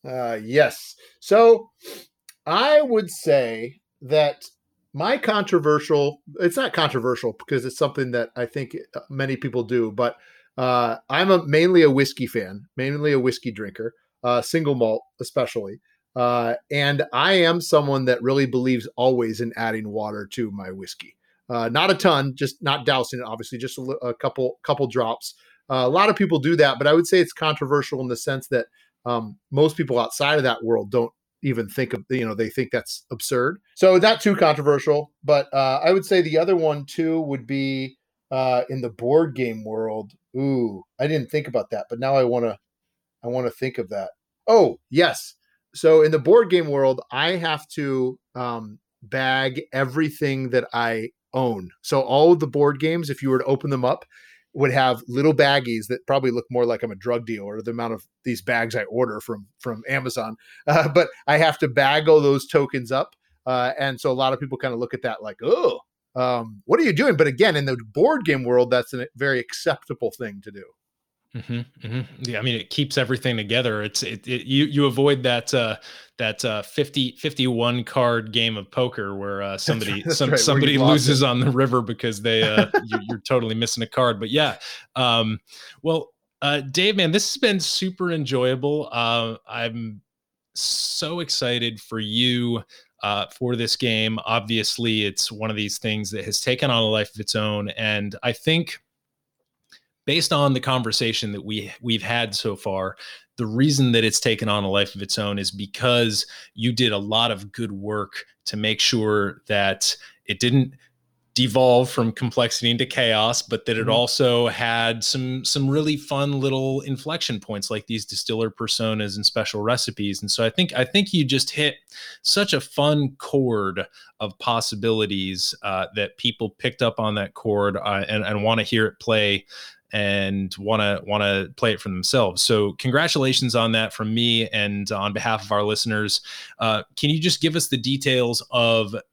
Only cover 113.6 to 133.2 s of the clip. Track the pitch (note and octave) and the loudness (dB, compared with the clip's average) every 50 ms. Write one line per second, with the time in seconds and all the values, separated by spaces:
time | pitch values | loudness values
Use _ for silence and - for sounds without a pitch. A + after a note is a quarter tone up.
113.6 | - - A2+ A2 A2+ A#2 A2 A#2+ A#2+ A#2+ - - C#3 B2 A#2+ A#2+ A#2+ A2+ - - | -2 -4 -2 -2 0 2 2 2 2 0 0 2 2 4 4 2 2 0 0 -2
114.6 | A#2+ A#2 A#2 A#2 A#2 A2+ A2+ A2+ G#2+ - - C3+ B2+ B2+ B2+ C3 C3+ - - D3 | -2 0 0 0 0 -2 -2 -2 -4 -4 -2 -2 -4 -4 -6 -4 -4 -2 -2 0
115.6 | C#3 C3+ C#3 D3+ D3+ D#3 D3+ D3 - - D3 C#3 C#3+ C#3+ C#3 C#3 C3 C3+ C3+ C3 | 0 0 0 0 0 0 -2 -4 -4 -6 -4 -2 -2 -2 -2 -2 0 0 0 0
116.6 | C3 C3+ C3 C3+ - C#3 C3+ A#2+ - D#3 D#3+ E3+ - - A#2+ G#2 - - G#2+ G2+ | -2 -2 -4 -4 -4 -6 -8 -6 -6 -8 -6 -6 -4 -6 -6 -8 -8 -8 -8 -8
117.6 | G2 - A2 G#2+ - - A2+ A2 G2+ - G#2+ - - - A2+ A2 A2+ A2 - - | -6 -6 -6 -6 -6 -6 -8 -8 -6 -8 -10 -8 -6 -4 -4 -2 -4 -4 -4 -6
118.6 | A#2 G#2+ - - A2+ A2 A2 G#2+ G#2+ G2+ F#2+ G#2+ G#2 - - A#2 G#2+ - - G#2 | -4 -4 -2 -2 0 -2 -2 -2 -4 -6 -6 -4 -6 -2 -2 -2 -4 -2 -4 -4
119.6 | G#2 A2+ B2 B2 - - - - G#2 G2+ G2 - - G2+ - - A2+ A2+ - - | -2 0 0 0 -2 -6 -6 -4 -4 -4 -4 -6 -6 -6 -2 0 -2 0 0 0
120.6 | F#3 F3 - B2 B2+ - - G3+ G3+ G3+ - E3+ D3 B2+ C#3 C3+ - - - D3 | -2 -2 0 -2 -2 0 0 -2 0 2 0 0 2 2 0 0 -2 -2 -2 -2
121.6 | D3+ C#3+ - - _ _ - - - - - - - - - G3+ G3+ - - C3+ | -2 -2 -4 -6 _ _ -20 -18 -18 -18 -20 -6 -2 0 0 0 0 0 0 -2
122.6 | - - - - C#3+ D3 D3+ D3+ C#3+ C3+ C#3 _ - - - C#3 C3 B2 A2+ G#2 | -2 -4 0 2 2 4 4 2 0 -2 -4 _ -8 -2 0 0 2 2 0 0
123.6 | G2+ F#2+ F2+ F#2+ F2+ - _ - - - _ _ A2 G2+ - _ - B2 A#2 A2+ | -2 -2 -4 -4 -8 -8 _ -20 -20 -20 _ _ -10 -10 -8 _ -2 0 0 0
124.6 | A2 - - G#2 G2 A#2 A2 A2 G#2+ G2 G2+ G2 F#2+ F#2+ F#2+ F2+ - - - - | -2 -4 -6 -2 0 0 2 2 0 0 0 -4 -2 -4 -4 -4 -4 -6 -6 -6
125.6 | - G2+ F#2+ F#2+ F#2 - G2 G#2+ G2+ F#2 _ - - A#2+ - _ A#2 G2+ _ _ | -6 -4 -4 -4 -4 -4 -4 -6 -6 -6 _ -2 -2 -2 -2 _ -6 -8 _ _
126.6 | - B2+ - - B2+ A2+ - - A2 G#2+ G#2 G#2 G2 F#2+ _ - - A2+ G#2 G2+ | -6 -6 -2 0 -2 -2 0 -2 -4 -2 -2 -2 -4 -6 _ -8 -4 -2 0 2
127.6 | G2+ G2+ F#2+ G2 - G#2 G2+ G2 G2 - A2 G#2+ F#2 G2+ G#2+ G#2 G#2 A2+ A2+ A2+ | 0 0 -2 -2 -4 -4 -4 -4 -4 -2 -4 -2 -2 -2 -2 0 0 0 0 0
128.6 | G#2 - - A2+ A2 G#2 - _ - A#2 A2 G#2+ G#2 G2+ G2+ G2 _ _ - - | 0 0 0 0 0 0 -2 _ -2 0 2 2 2 2 0 -2 _ _ -20 -20
129.6 | - - - _ _ _ - G#2+ G#2 G2+ G2+ G2+ G2 G2 G2 G2 G2 F#2 - - | -20 -20 -20 _ _ _ -6 -4 -2 0 0 -2 -2 -2 -2 -4 -4 -6 -8 -8
130.6 | G2 G#2 A2 A2 G#2 G2+ G2+ F2+ F2 F#2+ G2+ G#2 G2+ G2+ G2 G2 F#2+ - - - | -4 -2 0 0 2 0 -2 -4 -4 -4 -2 0 2 2 0 0 -2 -6 -4 0
131.6 | B2+ A2+ G#2 F2+ - G#2 F#2 F2+ F2+ - - C3 A2+ F#2+ F2 - - - A#2 G#2+ | 0 0 0 0 -4 -6 -6 -4 -2 0 2 2 2 2 0 0 2 2 2 2
132.6 | G#2 G2+ F#2 - - B2+ A#2+ C#3+ E3 E3 - D3 | 2 0 -2 -4 -4 0 0 0 0 0 0 0